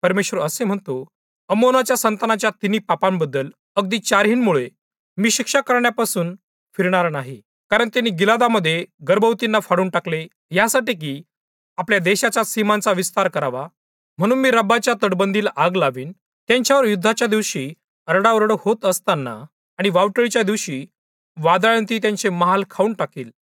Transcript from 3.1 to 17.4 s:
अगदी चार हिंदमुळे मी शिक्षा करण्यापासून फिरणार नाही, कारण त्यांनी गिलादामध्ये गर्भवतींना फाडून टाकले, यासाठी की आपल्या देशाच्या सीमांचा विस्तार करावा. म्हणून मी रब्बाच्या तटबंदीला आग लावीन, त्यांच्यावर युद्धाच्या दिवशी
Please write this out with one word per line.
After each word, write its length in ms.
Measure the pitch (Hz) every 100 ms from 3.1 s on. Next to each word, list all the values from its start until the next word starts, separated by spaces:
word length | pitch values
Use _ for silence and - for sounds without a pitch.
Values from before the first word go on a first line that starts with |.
| 185 151 135 139 - _ -
अगदी 220 | 196 220
चार 280 | - 202 208
हिंदमुळे 420 | 240 233 151 123 _ _ _ _ -
मी 140 | 220
शिक्षा 300 | - - 285
करण्यापासून 760 | 269 247 240 233 233 202 170 185 _ _ _ -
फिरणार 320 | 180 185 175
नाही, 320 | 147 131 123 _ _ _
कारण 180 | 208 233
त्यांनी 220 | 254 233
गिलादामध्ये 760 | 170 196 226 240 226 160 160 - _ 143
गर्भवतींना 520 | 196 226 226 233 214
फाडून 300 | - 180 185
टाकले, 360 | 170 - 160 160 _ _
यासाठी 440 | 165 226 254 233
की 280 | 202 156 139 165 _ _ _ _ -
आपल्या 220 | 180 208
देशाच्या 460 | 175 202 240 233
सीमांचा 480 | 220 - 208 208 214
विस्तार 360 | 185 185 - 190
करावा. 400 | 156 143 123 156 _ _ _ _ -
म्हणून 200 | 190 262
मी 120 | 262
रब्बाच्या 440 | 233 202 233 233 233
तटबंदीला 480 | 202 185 196 202 208 -
आग 200 | 160 180
लावीन, 360 | 147 127 139 190 _ _ _
त्यांच्यावर 360 | 240 233 277
युद्धाच्या 420 | 247 208 190 226 233
दिवशी 480 | 214